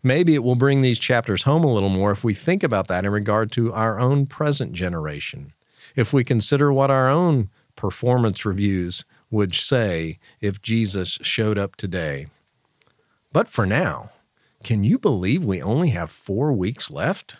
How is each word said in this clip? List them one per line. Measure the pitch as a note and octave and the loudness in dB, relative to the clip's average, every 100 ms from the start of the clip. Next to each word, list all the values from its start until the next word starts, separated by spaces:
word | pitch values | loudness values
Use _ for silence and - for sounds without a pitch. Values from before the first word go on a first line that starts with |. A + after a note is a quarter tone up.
Maybe | C3 C#3 E3+ | 2 4 4
it | D3+ | 4
will | B2 | 2
bring | B2 C#3 C#3 | 4 4 4
these | C3 A#2 | 2 0
chapters | - B2 A2+ F#2+ | 2 0 2 0
home | - D#3 | 2 2
a | D#3+ | 4
little | A2 G2 | 4 2
more | F#2+ G2+ | 2 2
if | G2 | 2
we | A2+ | -2
think | G#2+ - F#3+ | -2 -2 0
about | F#3+ G#2 F#2 | 0 0 0
that | F2+ | -2
in | G2 | 0
regard | G#2 G#2 G#2+ G#2+ | -2 0 0 0
to | - A2+ | 0 -2
our | G#2 A2+ A2 | 0 -2 0
own | B2 C#3+ C#3 | 0 2 -2
present | - D3+ C#3+ B2 | -2 -2 -2 -4
generation, | - F#2 - D2+ D2 - C#2 C#2+ _ _ - - - | -4 -4 -4 -6 -8 -12 -14 -18 _ _ -20 -8 -2
if | A2+ | 2
we | C#3 | 2
consider | A#2+ A#2+ - C#3+ C#3+ | 2 0 2 2 4
what | C3+ C3+ | 4 4
our | C3+ C3 | 4 4
own | D3 F3+ C#3 G2+ _ _ | 4 2 2 0 _ _
performance | - G2+ - A#2+ B2 A2+ F#2 | -6 -6 -2 0 2 2 0
reviews | G#2+ F#2+ G2+ F#2+ F2+ F2 - _ _ | -4 0 0 0 -2 -6 -10 _ _
would | G#2+ G2+ | -2 0
say | F2 - C3 G#2+ E2+ D#2+ D#2 - _ | -2 0 0 0 -2 -4 -8 -18 _
if | G#2 G2 | -6 -4
Jesus | G2+ A2+ G#2+ F#2+ F2 - | -2 -2 0 -2 -4 -6
showed | - - G#2+ G2+ | -4 -2 0 -2
up | G2 | -4
today. | - F#2+ F2+ D#2 C#2 D#2 _ _ _ _ _ _ _ _ _ _ | -8 -8 -4 -4 -6 -12 _ _ _ _ _ _ _ _ _ _
But | D#3+ A3+ | -2 0
for | - F#2+ | 0 0
now, | A#2 E3+ C2+ - _ _ _ _ _ | 2 0 -4 -12 _ _ _ _ _
can | - A2 | -2 0
you | G#2 B3+ | 2 2
believe | G3 G#2+ F#2 D#3+ | 0 0 0 0
we | C3+ F#2 | 0 -2
only | E2 B2+ F3 | -2 0 0
have | F2+ E2+ | 0 -4
four | - - G2+ D3+ | -10 -6 -2 0
weeks | A#2 F#2 C3+ - | 0 -2 -4 -8
left? | D2+ A#2 G3 - | -4 -4 -4 -10